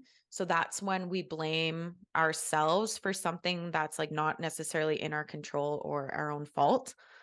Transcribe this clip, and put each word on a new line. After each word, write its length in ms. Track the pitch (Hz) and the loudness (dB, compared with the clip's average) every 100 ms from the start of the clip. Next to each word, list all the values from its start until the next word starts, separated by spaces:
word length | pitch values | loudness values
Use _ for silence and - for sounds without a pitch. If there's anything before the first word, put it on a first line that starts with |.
| - _ _ | -8 _ _
So 160 | - 180 | -4 0
that's 360 | 170 - - | 0 0 -2
when 280 | 196 185 180 | -2 -2 0
we 120 | 185 | -4
blame 720 | 156 160 156 160 160 165 170 180 - - | -4 -4 0 0 0 -2 -6 -10 -4 2
ourselves 800 | 160 160 - 156 156 180 220 - | 2 2 0 2 4 4 2 -2
for 160 | 190 | -2
something 580 | 185 175 170 175 180 170 | -2 -2 -2 -2 -2 -2
that's, 260 | 160 156 - | -2 -2 -2
like, 140 | 156 | -2
not 280 | 151 156 - | 0 0 0
necessarily 640 | 160 - 156 165 156 156 | -4 -4 -4 0 2 0
in 120 | 151 | -2
our 100 | 151 | -4
control 580 | 147 156 151 151 143 147 - | -6 -8 -4 -2 0 -2 -2
or 280 | 147 139 | -4 -4
our 180 | - 151 | -4 -2
own 140 | 147 147 | -4 -4
fault. 480 | - 143 262 - - - - | 4 6 6 2 -14 -20 -20